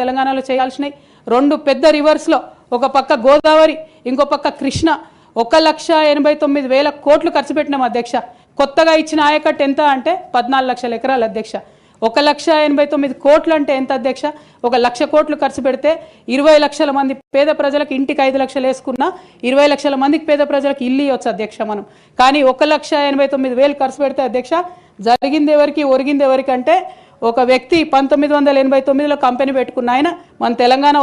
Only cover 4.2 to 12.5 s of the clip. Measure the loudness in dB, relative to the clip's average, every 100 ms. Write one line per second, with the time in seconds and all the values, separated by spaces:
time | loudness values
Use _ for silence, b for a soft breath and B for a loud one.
4.2 | -2 -2 -4 -4 -6 -2 -2 -2 B B
5.2 | B -6 2 2 2 -2 0 2 2 2
6.2 | 0 0 0 -2 0 0 0 -2 2 2
7.2 | 2 -2 -2 -4 -2 -2 -2 -2 -4 -6
8.2 | -6 B B -4 0 2 4 2 0 0
9.2 | 2 2 0 0 -2 0 0 0 -2 -4
10.2 | -2 -4 0 -2 -2 -4 -6 -6 -2 -2
11.2 | -2 -6 -10 -12 -14 b b b -2 2
12.2 | 0 0 0